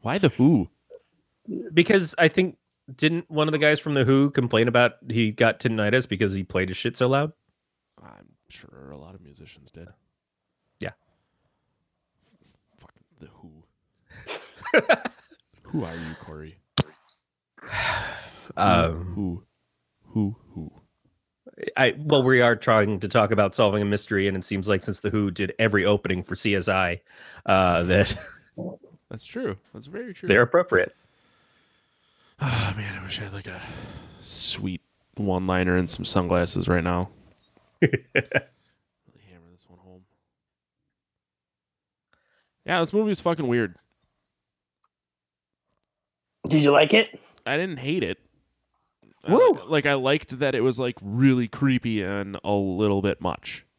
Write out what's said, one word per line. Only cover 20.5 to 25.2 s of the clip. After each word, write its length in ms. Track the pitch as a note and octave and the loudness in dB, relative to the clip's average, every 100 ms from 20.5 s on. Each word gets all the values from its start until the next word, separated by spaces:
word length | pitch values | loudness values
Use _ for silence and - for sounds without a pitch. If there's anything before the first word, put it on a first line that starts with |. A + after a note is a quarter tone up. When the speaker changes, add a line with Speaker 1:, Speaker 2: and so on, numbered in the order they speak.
Speaker 1:
Who? 180 | - D#2 _ _ _ _ _ _ _ - - - | -16 -16 _ _ _ _ _ _ _ -20 -12 -8
Speaker 2:
I, 200 | - B2+ - | 0 0 0
well, 260 | D3+ C#3+ | 0 2
we 200 | B2+ B2+ | 4 4
are 120 | A#2+ | 4
trying 460 | A2+ - A2 G#2 G2+ | 2 2 2 2 -2
to 80 | G2+ | 0
talk 220 | A#2 G#2 | 2 2
about 240 | G#2+ G2+ | 2 0
solving 260 | - G#2+ G#2 | 2 2 2
a 60 | G2+ | -2
mystery, 420 | G#2 - G2+ G2 | -2 -2 -2 0
and 80 | F#2+ | -2
it 80 | |
seems 240 | - G2 F#2+ | -6 -6 -2
like 140 | F#2+ | -2
since 180 | - G2 | -2 -6
the 80 | G#2 | -4
Who 220 | G#2+ | -2